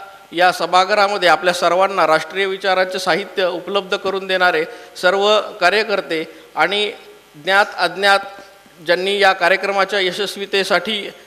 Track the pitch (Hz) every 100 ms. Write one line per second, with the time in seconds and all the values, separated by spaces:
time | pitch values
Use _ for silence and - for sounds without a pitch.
0 | - - - 165 180 175 170 180 185 208
1 | 196 208 175 156 180 175 175 175 196 196
2 | 156 156 - 185 196 190 196 185 185 190
3 | 185 170 196 - 180 180 175 196 185 196
4 | 196 190 190 185 180 160 160 - - -
5 | 185 196 202 214 - - 180 202 214 196
6 | 160 160 165 - - 143 165 202 208 -
7 | - - _ 151 156 196 208 - 175 170
8 | 202 196 196 - - - - - 165 175
9 | 190 202 190 185 175 185 196 196 190 208
10 | 185 180 196 202 196 196 185 180 190 214
11 | 190 -